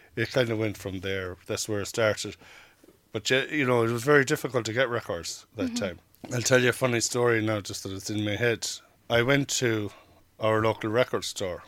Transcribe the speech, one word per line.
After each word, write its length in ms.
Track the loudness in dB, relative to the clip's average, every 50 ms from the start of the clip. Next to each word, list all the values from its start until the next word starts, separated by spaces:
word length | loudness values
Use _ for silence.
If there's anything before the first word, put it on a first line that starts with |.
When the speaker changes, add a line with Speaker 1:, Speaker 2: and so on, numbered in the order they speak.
| -20 _ _
Speaker 1:
it 160 | -4 -4 0
kind 180 | 2 0 0 0
of 100 | 0 -2
went 180 | -2 -4 -4 -6
from 220 | -8 -8 -8 -6
there. 380 | -6 -6 -6 -6 -6 -8 -10 -12 _ -8
That's 200 | -6 -6 -4 -4
where 120 | -2 -4
it 60 | -4 -4
started. 480 | 0 2 2 2 2 0 -4 -10 -10 -12 -18 -20 -20 -20 -20 -20 _ _ _ -20 _ _ _ _
But, 180 | _ -6 0 2
ye-, 180 | 2 2 2 0
you 140 | -2 0 2
know, 180 | 2 4 4 2
it 80 | 2
was 120 | 0 0 2
very 220 | 6 6 6 6
difficult 400 | 4 0 -2 -2 -2 -2 -2 -2
to 80 | 0 0
get 160 | 0 0 0
records 560 | 0 -4 -4 -4 -6 -6 -6 -8 -10 -12 -14 _ _
that 120 | -6 -6 -4
Speaker 2:
Mm-hmm. 80 | -4 -4 -4
Speaker 1:
time. 140 | -6 -6 -8 -16 _ _ _ -12 -6 -4
I'll 80 | -2
tell 200 | 2 4 4 6
you 80 | 6 4
a 40 | 2
funny 260 | 2 0 0 0 0
story 380 | -2 -2 0 2 2 4 2 2
now, 200 | 2 0 -2 -2
just 220 | -4 -6 -10 -10 -10
that 100 | -10 -10
it's 160 | -10 -8 -6
in 160 | -4 -4 -2
my 100 | -2 -2
head. 320 | 0 0 0 0 -2 -4 -8 -8 -10 -14 _ _ _ _ _
I 120 | 2 4
went 260 | 4 4 4 2 2 0 -2 0
to 320 | 0 0 0 0 -2 -4 -8 -12 -20 -20 _ _ _ _ _ _
our 200 | 0 2 2 4
local 280 | 4 2 2 0 -2 0
record 340 | 2 2 2 2 0 -4 -4
store, 380 | -6 -6 -6 -6 -6 -6 -8 -10